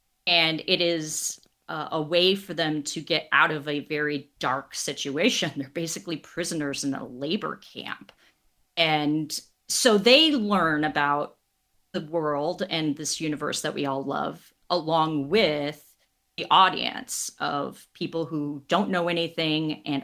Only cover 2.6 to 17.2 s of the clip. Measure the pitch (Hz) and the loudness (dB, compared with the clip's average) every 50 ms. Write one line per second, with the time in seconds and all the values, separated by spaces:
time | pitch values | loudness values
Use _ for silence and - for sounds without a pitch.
2.6 | 165 156 156 151 143 - - 165 143 - 165 151 - - - 139 156 165 156 147 | -2 0 0 -2 -4 -6 -8 -8 -4 -2 -2 -2 0 2 4 4 4 4 2 -2
3.6 | 139 151 147 147 - - 156 147 151 147 147 139 135 _ _ - - 135 127 139 | -4 -4 -4 -4 -4 -4 -4 -2 -2 -2 -2 -4 -6 _ _ -4 -2 -2 -2 -2
4.6 | - - - - - - 139 - - 143 135 143 196 254 247 - 185 156 - 143 | -4 -8 -10 -8 -6 -6 -6 -6 -6 -4 -2 0 0 0 2 0 -2 -4 -4 -6
5.6 | 131 131 - 170 165 160 - - - 175 160 143 - - - 165 180 175 175 160 | -10 -8 -6 -8 -6 -6 -8 -8 -8 -8 -10 -10 -10 -12 -10 -8 -6 -6 -4 -4
6.6 | 147 143 135 - - 139 135 - 110 120 123 123 143 151 185 208 - 156 135 - | -4 -4 -4 -4 -4 -4 -6 -6 -8 -12 -10 -8 -6 -4 -4 -4 -4 -6 -8 -8
7.6 | - - - 123 - - - - - _ - _ _ _ _ _ _ _ _ _ | -14 -20 -18 -14 -10 -10 -10 -12 -12 _ -20 _ _ _ _ _ _ _ _ _
8.6 | _ _ - 175 165 160 156 151 147 143 151 156 156 147 - - - _ _ _ | _ _ -2 0 2 2 2 2 2 0 0 -2 -2 -4 -8 -10 -12 _ _ _
9.6 | _ - - - - 247 214 202 185 233 254 302 320 320 294 254 214 202 202 185 | _ -6 -2 2 4 4 4 6 6 8 8 8 8 6 4 2 2 2 2 4
10.6 | 170 160 151 151 156 156 151 151 143 143 143 147 151 - - _ _ _ _ _ | 4 2 2 2 0 0 0 2 2 2 2 0 -2 -4 -8 _ _ _ _ _
11.6 | _ _ _ _ _ _ - 175 160 151 160 170 156 151 147 143 147 165 180 175 | _ _ _ _ _ _ -8 -8 -6 -2 -2 0 0 0 0 0 0 -2 -2 -4
12.6 | 185 - - 160 160 151 143 147 151 139 - - 160 156 151 - 147 147 - - | -4 -4 -2 -2 0 -2 -2 -2 -4 -6 -4 -4 -2 -4 -4 -2 -4 -4 -4 -4
13.6 | - 151 - - 143 139 135 139 135 139 143 143 147 - 156 165 - - _ _ | -4 -4 -4 -2 -2 -2 -2 -4 -4 -4 -4 -4 -4 -4 -6 -10 -16 -20 _ _
14.6 | _ - 175 175 151 156 165 160 156 160 156 147 135 139 175 220 208 156 151 147 | _ -2 -2 0 0 2 2 4 4 2 2 -2 -2 2 2 4 4 4 2 0
15.6 | 143 147 151 - - - _ _ _ _ _ _ _ _ - - 160 - 147 175 | -2 -4 -6 -10 -16 -20 _ _ _ _ _ _ _ _ -12 -8 0 4 6 8
16.6 | 190 185 - - 62 62 - - - - - - | 8 6 4 0 -4 -6 -6 -6 -10 -8 -8 -8